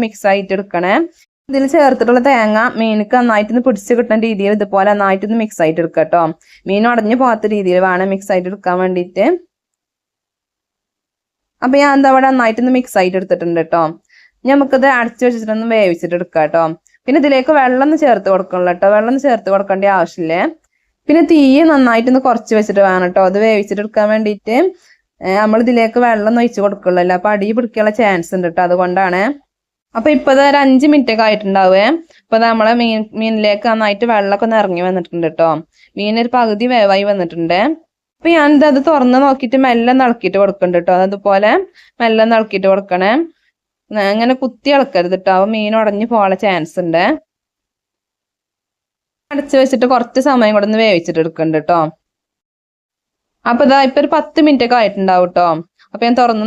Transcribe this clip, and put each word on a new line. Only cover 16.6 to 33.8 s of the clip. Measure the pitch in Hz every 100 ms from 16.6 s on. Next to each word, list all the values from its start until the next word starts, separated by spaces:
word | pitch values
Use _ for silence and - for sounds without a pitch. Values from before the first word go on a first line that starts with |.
| 160 160 _ _
പിന്നെ | - 294
ഇതിലേക്ക് | 285 262 254 302
വെള്ളം | 254 254 285
ഒന്നും | 311 294
ചേർത്ത് | 214 190
കൊടുക്കണില്ല | 190 190 180 180 175
ട്ടോ. | 196 214
വെള്ളം | 220
ഒന്നും | 262 277
ചേർത്ത് | 226 190
കൊടുക്കേണ്ട | 196 196 190 202 190
ആവശ്യമില്ലേ. | 170 - 160 170 285 330 _ _ _ _ -
പിന്നെ | 311 330
തീ | 320 269 269 320
നന്നായിട്ടൊന്ന് | 285 254 226 247 254
കുറച്ച് | 262 226 - 220
വെച്ചിട്ട് | 214 196 196
വേണം | 180 180
ട്ടോ | 180 190
അത് | 196
വേവിച്ചിട്ട് | 220 214 202 202
എടുക്കാൻ | 214 220 208
വേണ്ടിയിട്ട്. | 214 214 208 - 247 370 370 _ _ _ _
ഏ, | 185 190
നമ്മൾ | 220 220
ഇതിലേക്ക് | 240 240 226 240
വെള്ളം | 247 214 208
ഒന്നും | 233
ഒഴിച്ച് | 233 226
കൊടുക്കണില്ലല്ലോ, | 202 196 185 180 180 180
അപ്പൊ | 208
അടി | 208 202 226
പിടിക്കാനുള്ള | 233 233 214 214
ചാൻസ് | 214 180 165 185
ഉണ്ട് | 175
ട്ടോ, | 165 180
അതുകൊണ്ടാണ്. | 180 180 180 190 180 214 285 _ _ _ _ _ 233
അപ്പൊ | 285 294
ഇപ്പൊ | -
ഇത് | 269 277
ഒരു | 285
അഞ്ച് | 269 262 302
മിനിറ്റ് | 294 247
ഒക്കെ | 220 220
ആയിട്ടുണ്ടാവേ. | 208 202 196 190 190 220 330 - _
ഇപ്പൊ | _ 220
ദാ | 233
നമ്മളെ | 226 220 240
മീൻ, | 233 220 214 214
മീനിലേക്ക് | 220 220 214 202 240
നന്നായിട്ട് | 220